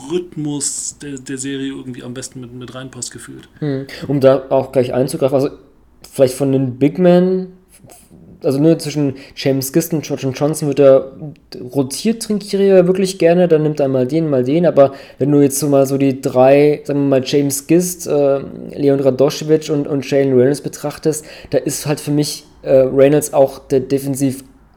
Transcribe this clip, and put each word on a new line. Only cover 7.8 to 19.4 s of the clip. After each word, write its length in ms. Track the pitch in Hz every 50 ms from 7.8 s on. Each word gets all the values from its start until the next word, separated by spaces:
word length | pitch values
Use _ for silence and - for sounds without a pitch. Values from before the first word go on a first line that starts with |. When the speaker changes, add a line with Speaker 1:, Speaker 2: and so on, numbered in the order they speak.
| - - - - _ _ - - - - - - -
Speaker 2:
also 140 | 127 131 139
nur 180 | 151 160 165 -
zwischen 340 | - 151 139 151 147 139 127 - - - -
James 360 | - - 143 135 135 131 -
Gist 200 | - 170 165 - -
und 80 | 151 131
George 220 | - 147 131 - 135 127
Johnson 320 | - 147 147 156 156 156
wird 140 | 147 139 139
er 320 | 143 135 131 135 - - - - 156 147 - - _ _ - -
rotiert, 600 | - 123 123 139 135 127 - - - 220 226 226 -
Trinkieri 420 | - 214 202 202 - - 196 196 196
ja 160 | 196 185 180 175
wirklich 300 | 185 185 196 185 - -
gerne, 280 | 175 165 170 180 180
dann 160 | 170 160 151
nimmt 160 | 151 151 151 147
er 80 | 143
mal 180 | 135 131 131 127
den, 240 | 123 143 165 165 151
mal 140 | 143 127
den, 240 | 123 127 143 170 175
aber 280 | 160 - 143 139 135 - - - - - _
wenn 120 | 131 143
du 100 | 147 143
jetzt 200 | 143 139 139 -
so 80 | 156 143
mal 180 | 143 135 139
so 100 | 135 139
die 240 | 135 139 139 131 135
drei, 600 | - 139 123 127 127 131 139 143 147 147 147 -
sagen 200 | - - 143 143
wir 180 | 139 139 135 135
mal 20 | 131
James 440 | - - 143 143 143 135 - - -
Gist, 400 | 165 175 180 175 - - - -
äh, 300 | 151 147 143 139 139 139 139 - - - - 58 -
Leon 240 | 98 143 139 139 139
Radošević 720 | 139 139 127 120 135 151 151 -